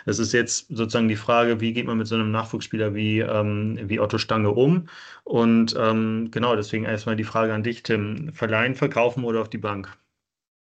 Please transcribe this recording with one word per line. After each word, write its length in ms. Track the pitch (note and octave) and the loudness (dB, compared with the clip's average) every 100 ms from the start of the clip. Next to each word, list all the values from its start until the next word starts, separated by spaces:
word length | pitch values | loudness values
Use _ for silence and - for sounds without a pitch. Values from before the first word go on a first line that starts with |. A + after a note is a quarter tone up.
Es 140 | - G#2 | -4 -2
ist 160 | A2 | 2
jetzt 320 | A#2+ A#2 - - | 2 0 -4 -6
sozusagen 400 | A#2 A2 A#2+ A2+ | -6 -2 0 0
die 80 | G#2+ | 0
Frage, 460 | - A#2 A#2+ A2+ | 2 2 4 2
wie 100 | A2+ | 0
geht 140 | A#2 B2 | -2 -2
man 100 | A2+ | -2
mit 120 | A2 | -2
so 60 | |
einem 160 | A2+ G#2+ | 0 0
Nachwuchsspieler 640 | A2 A2+ A#2 - A2 G#2+ | -2 -2 -6 -6 -2 -2
wie, 260 | G#2+ G#2+ G#2+ | 0 0 0
ähm, 580 | A2 G#2+ G#2 G#2 G#2+ A2+ | 0 0 0 0 -2 -4
wie 160 | G#2 A2 | -4 0
Otto 180 | G#2+ A2+ | 0 0
Stange 320 | - A2 G#2 | 0 2 2
um? 400 | A#2+ C3+ F3 E3 - - - | 4 4 4 0 -12 -20 -20
Und, 520 | - D#3 A#2 A2+ A2+ - | -4 2 4 6 4 2
ähm, 520 | A2+ A2 A2 A2 A2+ | 2 2 0 -2 -4
genau, 260 | A2+ A#2+ A2 | -2 0 0
deswegen 280 | G#2 A2+ | 0 -4
erstmal 320 | A2+ A2 A#2 A2 | -2 -4 -2 -2
die 80 | |
Frage 300 | A2 A2+ A2 | -2 0 0
an 80 | G#2+ | 0
dich, 220 | A2+ A#2 | -2 -4
Tim. 500 | - A2 G#2 A2 D#3 | -2 -2 -2 -6 -10
Verleihen, 400 | - A2+ A2 A#2+ | -4 0 2 0
verkaufen 500 | B2+ C#3+ - A#2+ A#2+ | 0 0 2 2 0
oder 160 | A#2+ A2+ | -2 -2
auf 80 | G#2+ | -2
die 80 | A2 | -6
Bank? 400 | G#2 G2+ F#2 - _ _ _ _ _ _ | -6 -6 -10 -16 _ _ _ _ _ _